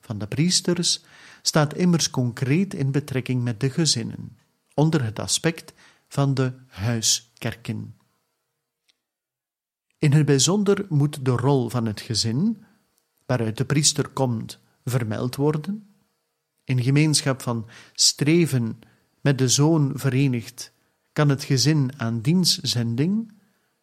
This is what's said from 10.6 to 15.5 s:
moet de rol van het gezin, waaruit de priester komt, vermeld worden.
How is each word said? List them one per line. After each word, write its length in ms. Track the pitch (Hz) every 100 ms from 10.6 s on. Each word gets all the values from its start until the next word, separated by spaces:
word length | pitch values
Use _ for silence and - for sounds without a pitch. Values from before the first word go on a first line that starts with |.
| 202 196 196
moet 360 | 147 147 147
de 60 | 131
rol 380 | 120 131 139 117
van 180 | 123 113
het 140 | 104
gezin, 640 | - 104 113 123 214 220 - _ _ _ _ _ -
waaruit 300 | 123 110 110
de 80 |
priester 440 | 131 143 147 - 127
komt, 520 | - 131 113 117 - _ _
vermeld 520 | 123 120 110 104 123 135
worden. 520 | 147